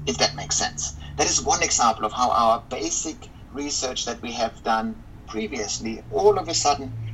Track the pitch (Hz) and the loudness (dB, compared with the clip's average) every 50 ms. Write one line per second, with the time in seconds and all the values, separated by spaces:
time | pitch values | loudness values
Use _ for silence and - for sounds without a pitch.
0 | - 139 123 - - - - - - - - - - - - - - - - - | -4 -2 0 2 2 0 0 -2 -4 -2 0 0 0 -2 -4 -6 -8 -8 -8 -10
1 | - - - - 156 170 - - - 139 156 - 165 143 - - 120 117 113 - | -12 -10 -2 0 0 2 2 0 2 2 2 2 2 2 2 4 4 4 4 2
2 | 113 107 - - 123 117 - 113 113 113 113 117 - - - - 107 110 - - | -2 -4 0 2 2 4 6 6 6 6 4 4 2 -6 -6 -4 -2 -2 -2 -2
3 | - 160 151 - - - - - - - - 135 143 147 143 - 135 127 127 - | -4 -4 -8 -10 -14 -16 -16 -18 -16 -10 -6 -6 -4 -2 -2 -2 -2 -2 -2 -2
4 | - 123 120 117 - 120 117 117 113 117 - - - 117 113 110 110 113 110 - | -4 -4 -4 -6 -6 -6 -2 -2 -2 -2 -2 -4 0 2 2 2 2 -2 -4 -6
5 | - - - - - - - 110 110 107 - 117 104 - - - - - 110 107 | -12 -16 -16 -16 -12 -6 -4 -4 -4 -2 -4 -4 -4 -4 -4 -4 -4 -6 -6 -6
6 | - - - 196 190 208 202 190 175 165 165 - - 143 143 143 - - - - | -8 -4 0 6 6 6 6 6 2 0 0 2 4 4 2 2 0 -8 -8 -8
7 | - - | -8 -6